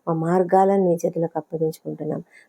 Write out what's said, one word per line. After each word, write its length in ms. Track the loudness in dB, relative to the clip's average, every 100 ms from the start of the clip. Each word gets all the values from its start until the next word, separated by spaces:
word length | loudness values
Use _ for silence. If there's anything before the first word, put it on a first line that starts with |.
| -4
మా 60 |
మార్గాలను 720 | -2 0 0 4 4 4 4
నీ 100 | 2
చేతులకు 380 | 0 -2 -2 -4 -4
అప్పగించుకుంటున్నాం. 880 | -8 -4 -4 -4 -12 -8 -6 -6 -10 -20